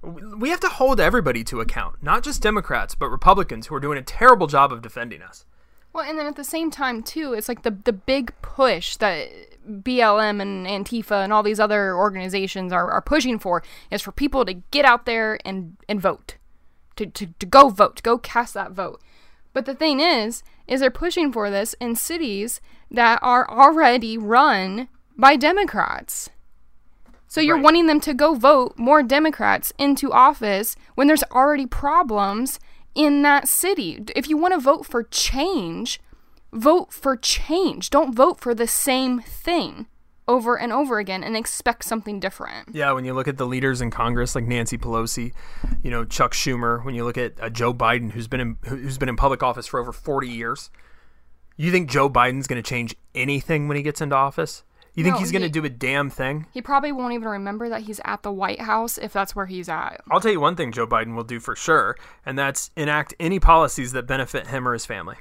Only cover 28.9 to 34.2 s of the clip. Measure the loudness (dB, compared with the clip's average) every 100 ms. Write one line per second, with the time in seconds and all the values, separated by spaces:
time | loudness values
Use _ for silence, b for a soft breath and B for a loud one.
28.9 | 4 6 2 2 0 0 0 -2 -2 0
29.9 | 0 2 6 6 4 -2 -2 -4 -8 b
30.9 | b 4 4 2 2 4 2 -2 -4 0
31.9 | 2 2 0 -2 -2 -4 -6 b b b
32.9 | 0 4 4 6 4 2 -2 0 0 -2
33.9 | -8 -6 -6